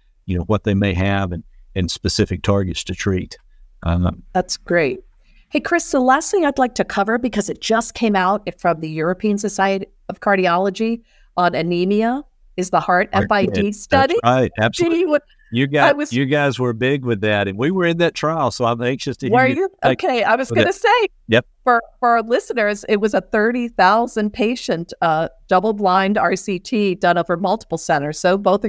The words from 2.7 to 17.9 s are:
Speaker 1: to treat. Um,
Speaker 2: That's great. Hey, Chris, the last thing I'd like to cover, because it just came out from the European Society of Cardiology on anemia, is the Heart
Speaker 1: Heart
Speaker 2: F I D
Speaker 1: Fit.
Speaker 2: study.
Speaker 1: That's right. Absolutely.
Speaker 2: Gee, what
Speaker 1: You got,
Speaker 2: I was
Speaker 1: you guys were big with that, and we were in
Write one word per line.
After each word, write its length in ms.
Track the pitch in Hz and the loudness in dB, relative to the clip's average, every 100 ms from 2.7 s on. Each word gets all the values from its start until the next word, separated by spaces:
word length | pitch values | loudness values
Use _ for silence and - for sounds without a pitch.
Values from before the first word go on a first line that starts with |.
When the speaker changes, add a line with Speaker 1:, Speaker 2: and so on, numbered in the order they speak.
| - | -6
Speaker 1:
to 100 | - | -8
treat. 440 | 90 104 92 - - _ _ - _ | -6 -2 -2 -6 -14 _ _ -20 _
Um, 380 | 82 87 90 - - | -2 0 0 -4 -6
Speaker 2:
That's 240 | 185 180 - | -4 -4 -8
great. 420 | - 175 147 127 - _ _ _ _ | -2 0 0 -4 -12 _ _ _ _
Hey, 120 | 302 | -6
Chris, 300 | - 339 - | -2 -2 0
the 80 | 277 | 0
last 300 | 254 269 - | 2 2 2
thing 140 | 392 | 0
I'd 140 | 294 277 | 0 0
like 160 | 254 | -2
to 100 | - | 0
cover, 320 | - - 196 240 | -4 -2 -2 0
because 320 | 247 208 202 | -2 -4 -6
it 140 | - | -8
just 320 | - 226 233 | 0 0 0
came 200 | - 226 | -2 0
out 320 | 196 185 208 202 - | 2 2 0 -4 -4
from 200 | 175 165 | -2 -2
the 100 | 160 | -4
European 480 | 156 165 180 214 202 | -2 -2 0 -2 -2
Society 480 | 208 202 190 196 190 _ - | -4 0 0 0 -6 _ -14
of 100 | - | -6
Cardiology 800 | - 196 180 175 196 190 226 233 _ _ _ - | 0 2 2 2 0 -2 -4 -4 _ _ _ -2
on 160 | 175 | 0
anemia, 680 | 127 165 175 185 208 226 262 - _ _ - | 0 -2 0 0 0 0 -2 -8 _ _ -8
is 100 | 185 | -2
the 120 | 175 | -2
Heart 340 | - 180 196 | 2 0 2
Speaker 1:
Heart 100 | 196 | -2
Speaker 2:
F 80 | 196 | 0
I 140 | 208 190 | 0 0
D 160 | 202 | 0
Speaker 1:
Fit. 120 | 202 208 | -2 -4
Speaker 2:
study. 380 | - 269 269 403 | 0 2 2 2
Speaker 1:
That's 180 | 120 127 | 2 2
right. 120 | 120 - | 2 0
Absolutely. 420 | 113 - 339 330 | 0 2 0 2
Speaker 2:
Gee, 60 | 359 | 2
what 160 | 294 - _ _ | 0 -2 _ _
Speaker 1:
You 140 | 120 139 | -2 0
got, 240 | 143 226 | 4 4
Speaker 2:
I 20 | |
was 180 | 285 294 | 2 -2
Speaker 1:
you 140 | 127 | -2
guys 340 | 139 147 143 117 | 0 2 0 0
were 140 | 123 | -2
big 320 | 113 127 143 | 0 0 0
with 160 | 127 107 | -2 -2
that, 280 | 107 104 98 | 2 2 0
and 100 | 98 | -2
we 120 | 139 | -2
were 140 | 190 | 0
in 140 | 170 | 0